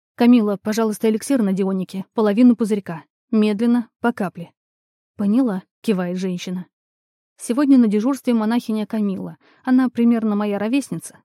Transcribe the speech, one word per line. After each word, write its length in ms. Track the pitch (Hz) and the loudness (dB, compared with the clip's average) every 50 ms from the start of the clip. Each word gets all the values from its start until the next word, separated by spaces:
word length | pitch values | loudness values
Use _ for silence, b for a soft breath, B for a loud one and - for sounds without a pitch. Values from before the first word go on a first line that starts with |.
| _ _ _ | _ _ _
«Камила, 420 | - 240 240 247 240 208 208 202 | 2 4 6 6 6 4 2 -2
пожалуйста, 520 | - - 208 208 226 226 220 202 - - 220 | -4 -4 -4 -2 0 0 -2 -2 0 0 0
эликсир 320 | 220 214 - - 277 247 208 | 0 0 -2 0 0 0 2
на 100 | 190 190 | 0 0
Дионике, 520 | 180 196 190 196 190 180 - - 196 - _ - | 0 -2 -2 -2 -4 -6 -6 -10 -12 -12 _ -2
половину 420 | 233 214 208 202 226 254 247 233 | 0 0 2 4 6 6 6 6
пузырька. 480 | - 233 196 220 208 - - 165 156 - _ _ _ _ - | 4 0 -2 -2 -4 -4 -8 -12 -14 -14 _ _ _ _ -4
Медленно, 580 | 226 214 214 214 208 196 233 240 240 240 233 - _ _ | 0 0 2 2 0 0 0 0 0 0 -2 -6 _ _
по 100 | - 240 | -4 -4
капле». 400 | 233 - 202 170 - 170 165 - _ _ _ _ _ _ _ _ _ _ _ _ _ | -2 -2 -6 -8 -8 -12 -18 -18 _ _ _ _ _ _ _ _ _ _ _ _ _
«Поняла», 460 | - 202 202 214 254 269 226 185 190 - _ _ _ | -4 -2 0 2 2 0 0 -2 -4 -8 _ _ _
кивает 360 | - 226 196 180 180 175 185 | -4 -2 -2 -2 -2 -4 -4
женщина. 480 | 185 190 185 180 175 - 185 180 185 175 _ _ _ _ _ _ _ _ _ _ _ _ _ _ | -4 -4 -6 -6 -6 -8 -8 -8 -10 -10 _ _ _ _ _ _ _ _ _ _ _ _ _ _
«Сегодня 400 | - - - 226 269 302 269 277 | -12 -6 -4 -2 0 2 4 6
на 100 | 254 240 | 6 6
дежурстве 460 | 214 202 214 214 269 277 254 - 254 233 | 4 2 2 0 0 -2 -2 -2 -2 0
монахиня 540 | 226 214 214 240 240 - - 214 214 208 | 0 0 0 -2 -2 -2 -4 -6 -6 -6
Камила. 500 | - - 220 208 202 185 196 190 170 165 - b b b b b | -4 -4 -4 -4 -4 -4 -6 -10 -12 -14 -18 b b b b b
Она 260 | 254 254 254 262 247 | 0 2 2 2 0
примерно 460 | - 240 233 233 240 226 220 214 208 | 0 0 2 2 2 2 0 -2 -2
моя 220 | 202 208 208 202 | -2 -2 -2 -4
ровесница, 600 | 196 202 220 254 285 - - 175 165 - - - - | -4 -4 -2 -2 -2 -2 -4 -8 -10 -12 -14 -20 -20